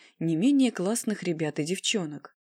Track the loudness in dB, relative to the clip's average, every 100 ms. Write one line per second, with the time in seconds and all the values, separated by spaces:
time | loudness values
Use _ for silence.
0 | -20 _ -2 2 4 6 4 2 -2 0
1 | -2 -4 -2 -2 -2 -2 -4 -2 -2 -2
2 | -4 -8 -16 _